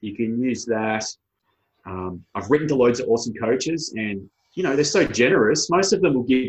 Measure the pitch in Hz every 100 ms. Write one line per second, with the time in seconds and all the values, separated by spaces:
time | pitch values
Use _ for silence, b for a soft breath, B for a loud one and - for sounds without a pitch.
0 | 107 101 113 117 127 117 - 110 110 110
1 | 110 - _ _ _ _ _ _ 95 92
2 | 92 90 - 101 95 147 151 135 123 120
3 | - 113 120 107 110 127 - 160 - 110
4 | 107 98 98 _ _ - 185 139 147 202
5 | 147 107 123 180 107 95 - 175 196 220
6 | 180 135 120 131